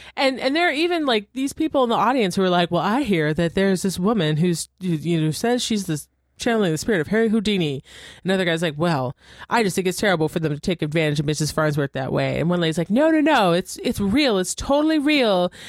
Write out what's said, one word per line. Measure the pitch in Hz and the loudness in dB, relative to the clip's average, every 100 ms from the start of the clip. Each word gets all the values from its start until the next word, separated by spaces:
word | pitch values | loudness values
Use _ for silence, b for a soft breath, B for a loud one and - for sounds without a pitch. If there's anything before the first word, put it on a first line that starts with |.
| B B | B B
And, | 269 254 | -2 0
and | 262 302 | -2 0
there | 349 | 0
are | |
even, | 277 339 349 285 | 0 0 0 0
like, | 220 202 | 0 -2
these | 254 269 | -6 -6
people | - 320 285 | -2 -2 0
in | 247 | 0
the | 208 | 2
audience | 208 269 196 | 2 2 0
who | 185 | 2
are | 185 | 2
like, | 175 175 | 2 2
"Well, | 175 | 0
I | 170 240 | 0 0
hear | 247 175 151 | 0 0 0
that | 156 170 | 0 -2
there's | 190 196 185 | 0 0 0
this | 196 175 | -2 -2
woman | 185 226 151 151 | 0 0 0 2
who's, | 180 165 - - | 0 0 -6 -8
you, | 185 160 | -4 -2
you | 147 170 | 0 0
know, | 156 | 0
says | 147 233 247 | 0 0 0
she's | - 214 185 | 0 -2 -2
the, | 151 - _ _ - | -6 -8 _ _ -6
channeling | 247 226 190 | -2 2 2
the | 156 | 0
spirit | - 196 | 0 0
of | 143 | 0
Harry | 214 226 | 0 2
Houdini." | 226 208 196 156 139 - B B B | 2 0 0 0 -4 -10 B B B
Another | 175 190 | -2 0
guy's | 180 165 | 0 0
like, | 170 143 | -2 -2
"Well, | 170 147 127 - B B B | 0 0 -2 -6 B B B
I | 233 | 0
just | 208 196 | 2 0
think | 185 | -2
it's | 175 | 0
terrible | 208 175 156 | 0 2 0
for | 175 | 0
them | 156 | -2
to | 147 | -2
take | - 170 | -4 -2
advantage | 151 165 156 147 | -2 0 0 0
of | 147 | 0
Missus | 147 147 | -2 -2
Farnsworth | - 156 147 139 | 0 0 0 -2
that | 135 131 | -4 -4
way." | 139 135 131 | -2 0 0
And | 160 | 0
one | 175 | 0
lady's | 160 156 | 0 -2
like, | 165 | 0
"No, | 226 320 | 2 4
no, | 320 | 4
no, | 294 277 185 | 4 4 4
it's, | 170 185 - | 2 -2 -6
it's | 381 - | -6 -2
real. | 196 247 285 196 | 0 2 2 2
It's | 185 - | -2 -4
totally | - 285 302 311 | 0 2 2 2
real. | 277 302 233 185 180 - | 2 2 2 2 0 -4